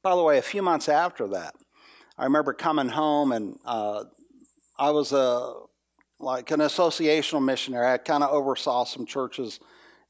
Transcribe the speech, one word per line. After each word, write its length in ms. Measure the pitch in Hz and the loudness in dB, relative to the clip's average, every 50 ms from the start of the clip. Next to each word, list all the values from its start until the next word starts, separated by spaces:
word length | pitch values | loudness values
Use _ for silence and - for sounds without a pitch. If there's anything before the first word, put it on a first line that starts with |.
| - | -2
by 120 | 190 180 | 0 2
the 60 | 180 | 4
way, 160 | 175 156 147 131 | 4 4 4 4
a 60 | - | 2
few 180 | - - 202 | 0 -2 -2
months 260 | 196 180 170 156 - - | 0 0 0 0 2 2
after 400 | 147 147 170 180 - - 117 98 | 2 2 2 0 -2 -6 -6 -6
that, 260 | 98 92 85 - - _ _ _ _ _ - - - - - _ _ | -6 -6 -8 -10 -16 _ _ _ _ _ -20 -20 -20 -20 -20 _ _
I 100 | - 127 | -4 -2
remember 280 | 131 139 151 147 139 127 | 0 2 2 0 0 -4
coming 360 | - - 170 156 151 135 127 | -4 -2 -2 0 0 -2 -2
home, 420 | 117 151 156 151 147 147 147 135 | -2 -2 0 0 2 2 2 0
and, 260 | 123 113 107 95 - - - | 0 -2 -4 -6 -10 -12 -8
uh, 380 | 123 120 113 104 104 104 104 104 - _ _ - _ _ - _ _ _ _ _ _ _ - | -6 -6 -4 -4 -4 -6 -6 -10 -14 _ _ -20 _ _ -20 _ _ _ _ _ _ _ -2
I 140 | 139 147 | 0 2
was 220 | 151 151 143 123 135 | 2 2 0 0 2
a, 420 | 139 131 127 123 120 123 123 - - - - _ _ _ _ _ _ _ _ _ - | 2 2 2 2 0 -2 -6 -10 -12 -16 -20 _ _ _ _ _ _ _ _ _ -10
like, 320 | 135 131 127 127 - - | -6 -4 -4 -4 -4 -2
an 80 | 156 151 | 0 2
associational 840 | 151 147 - - 180 165 151 - 165 151 151 156 143 - 165 151 135 | 2 2 4 2 2 2 2 2 2 2 4 2 2 0 0 0 0
missionary. 440 | 131 131 120 - - 131 123 120 127 | 0 0 -2 -4 -6 -2 0 2 2
I 100 | 127 123 | 2 0
kinda 320 | - - 156 147 147 139 | 0 0 0 2 2 2
oversaw 540 | 143 147 139 135 131 - - 147 123 123 123 | 2 0 0 0 -2 -2 -2 -2 0 0 0
some 240 | - - 135 123 - | -2 -4 -10 -10 -8
churches 520 | - 139 131 120 - - 131 110 - - - _ - - - - - _ _ - | -6 -6 -6 -6 -6 -8 -10 -10 -10 -14 -20 _ -20 -20 -20 -20 -20 _ _ -8